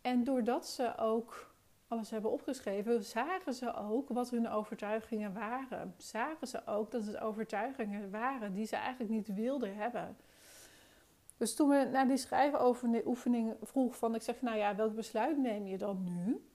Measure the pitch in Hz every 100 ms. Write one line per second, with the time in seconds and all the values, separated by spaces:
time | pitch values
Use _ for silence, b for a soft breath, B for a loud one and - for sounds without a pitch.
0 | 247 247 240 262 220 269 - - 247 -
1 | 220 226 226 - - _ _ _ _ 233
2 | 214 220 214 277 294 262 - 196 208 233
3 | 202 226 269 370 370 247 240 - 208 220
4 | 277 240 247 240 226 214 214 214 208 220
5 | 220 220 208 190 214 254 262 - 175 180
6 | - 220 269 320 226 - - 214 214 247
7 | 208 214 220 214 220 202 233 262 214 202
8 | 202 208 247 269 208 190 220 214 - 254
9 | 214 220 208 196 226 277 220 208 214 247
10 | 170 208 B B B B B B B B
11 | B B _ - 226 - 294 285 262 262
12 | 262 262 - - 277 285 254 240 233 233
13 | - 247 - 240 226 - - - 254 -
14 | 233 226 - 233 247 220 202 202 220 220
15 | 220 220 247 294 254 208 196 190 196 190
16 | 185 175 180 339 -